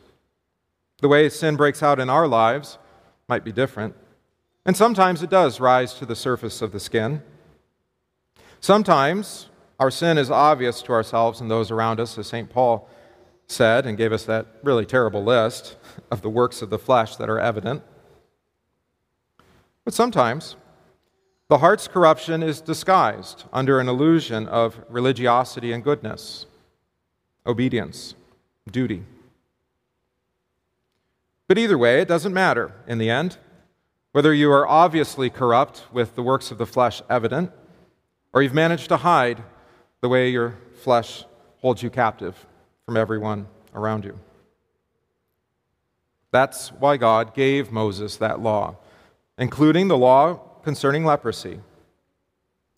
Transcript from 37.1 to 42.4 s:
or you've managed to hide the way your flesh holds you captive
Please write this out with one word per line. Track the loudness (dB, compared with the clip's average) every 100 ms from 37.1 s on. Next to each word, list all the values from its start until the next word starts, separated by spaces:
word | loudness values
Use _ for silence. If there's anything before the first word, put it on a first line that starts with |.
| -2 -2 -4 -6 -10 _ _ _ _ _ _ _
or | 0
you've | 2
managed | 2 2 0 -2
to | 0
hide | 2 2 2 -2 -12 _ _ _ _ _
the | 0
way | 2 2
your | 0 -4 -8 -20 -8
flesh | 0 0 0 -12 -20 _ _ _
holds | -2 -2
you | -4
captive | -2 -2 -2 -12 -12